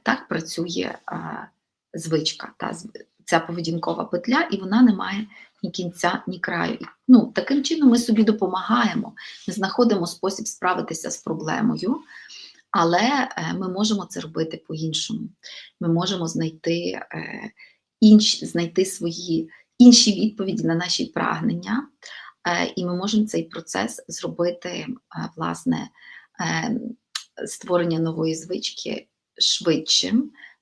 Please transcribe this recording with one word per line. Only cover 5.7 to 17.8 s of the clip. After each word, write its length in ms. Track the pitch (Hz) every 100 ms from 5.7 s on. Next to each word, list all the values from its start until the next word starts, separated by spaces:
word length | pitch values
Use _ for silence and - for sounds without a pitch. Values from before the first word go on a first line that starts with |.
кінця, 520 | 165 175 - 175 185 -
ні 120 | 180
краю. 360 | 175 175 170 -
І, 40 | - - -
ну, 240 | 247 -
таким 300 | - - 285
чином 240 | - 320 277
ми 100 | 233
собі 260 | 240 214
допомагаємо, 920 | 220 214 185 185 - 233 226 165 - - - - -
ми 60 |
знаходимо 520 | 180 196 - 240 202 170
спосіб 420 | - 190 196 220
справитися 640 | - 180 175 160 160 -
з 60 | -
проблемою, 800 | - 165 156 165 - 151 185 311 - - - - - - _
але, 580 | 202 165 175 226 285 - -
е, 180 | 165 175
ми 100 | 185
можемо 360 | 185 214 208
це 160 | 175 175
робити 440 | 160 160 160 160 -
по-іншому. 600 | 160 160 156 - - - - - - - _
Ми 80 | 170
можемо 380 | 165 185 190 165
знайти, 760 | 165 160 160 - 170 175 - -
е, 360 | 160 160 - - - - _